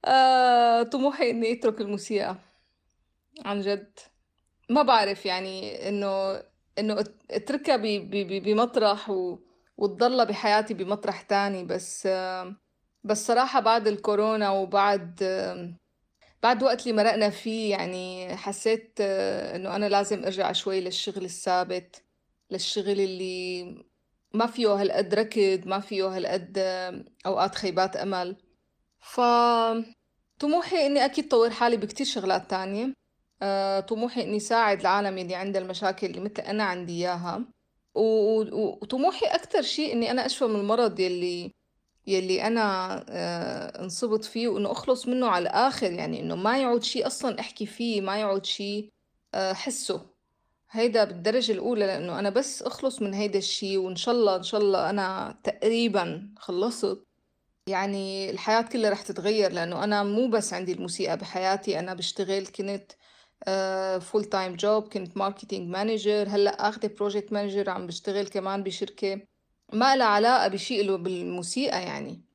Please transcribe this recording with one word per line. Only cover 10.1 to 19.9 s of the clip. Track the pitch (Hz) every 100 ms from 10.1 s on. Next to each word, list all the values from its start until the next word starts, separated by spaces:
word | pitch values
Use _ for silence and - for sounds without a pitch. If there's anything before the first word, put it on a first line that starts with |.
| 254 220
بحياتي | 208 214 208 220
بمطرح | 196 185 208 208 185
تاني، | - 202 202 190
بس، | 175 185 185 - 190
آه، | 190 185 185 185 208 _ _ _ _
بس | 208 214 -
صراحة | 233 262 269
بعد | 226 226 214
الكورونا | 202 214 208 214 220 202
وبعد، | 196 190 202 202 202 170 175
آه، | 190 190 190 180 175 170 _ _ _ _ _ _
بعد | 226 240
وقت | 262 247 247
اللي | 214
مرقنا | 214 214 208
فيه، | 208 226 220 214
يعني، | 196 175 185 185 185 185 185
حسيت، | - 196 226 220 220 -
آه، | 202 190 196 - - 180
إنه | 190 190
أنا |
لازم | 208